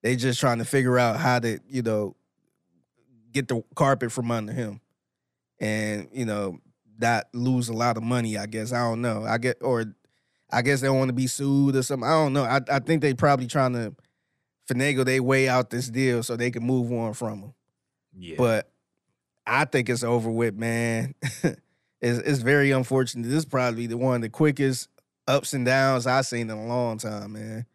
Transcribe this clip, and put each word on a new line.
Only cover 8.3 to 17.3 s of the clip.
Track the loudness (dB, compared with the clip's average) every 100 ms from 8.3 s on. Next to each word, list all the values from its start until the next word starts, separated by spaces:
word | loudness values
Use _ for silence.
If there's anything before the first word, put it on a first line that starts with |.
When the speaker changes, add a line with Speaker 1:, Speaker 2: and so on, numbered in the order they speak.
| -4
Speaker 1:
I | -6
guess. | -8 -4
I | -2
don't | -2 -2
know. | -2 -4 -2
I | -2
get, | -2 -2
or | 0 -2 -2 -10 _ _ _ _ _
I | -2
guess | 2 2
they | 2
don't | 2
wanna | 2
be | 0 -2
sued | -2 0 4 4 2
or |
something. | 0 -2 2
I |
don't | 4 4
know. | 2
I, | 2 0 2
I | -2
think | 2 2
they | 2 2
probably | 4 4 2
trying | 0 0
to | 0 -6 -10 _ _ _ _ _ _ -6
finagle | 0 4 4 6
their | 4
way | 4 4 6
out | 4 2
this | -4 -4
deal | 0 2 2
so | 0 -2
they | -2
can | -2
move | 0 2 2
on | -2 -4
from | -4 -6